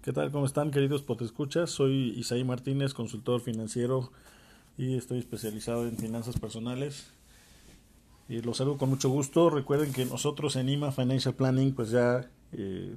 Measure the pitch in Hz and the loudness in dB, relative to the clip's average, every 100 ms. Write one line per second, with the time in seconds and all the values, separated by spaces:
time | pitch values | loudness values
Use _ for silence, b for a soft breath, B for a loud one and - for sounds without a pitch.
0 | - 135 143 147 135 143 147 143 139 147 | -2 -2 -2 0 0 0 0 2 2 0
1 | 143 113 117 - 143 165 165 - 135 135 | -2 -4 -4 -4 -2 0 -2 2 2 4
2 | 123 113 113 120 127 127 131 139 139 139 | 0 -2 -2 0 0 -2 -2 0 0 -2
3 | 113 107 120 123 120 113 110 123 120 131 | -6 -4 0 0 0 -4 -4 -2 2 0
4 | 123 B B B B B B - 127 131 | -2 B B B B B B -6 -2 -2
5 | - 123 120 107 113 107 113 117 120 113 | -2 -6 -4 -6 -6 -6 -4 -2 -2 -4
6 | 113 113 117 110 107 113 117 123 143 139 | -4 -4 -6 -8 -8 -8 -6 -6 -6 -8
7 | - - B B B B B B _ - | -18 -20 B B B B B B _ -20
8 | _ - - 113 117 113 135 139 135 135 | _ -20 -8 -4 -4 0 0 2 2 2
9 | 135 139 135 165 170 147 139 143 151 127 | 2 2 2 6 6 6 2 2 2 0
10 | 127 120 147 147 147 131 131 143 147 131 | -2 0 -2 -2 -2 0 0 0 0 0
11 | 127 131 135 127 131 131 135 135 110 120 | 2 2 0 2 2 4 4 2 2 4
12 | 120 123 123 - - - 98 92 95 | 4 2 -2 -16 -14 -8 -6 -6 -8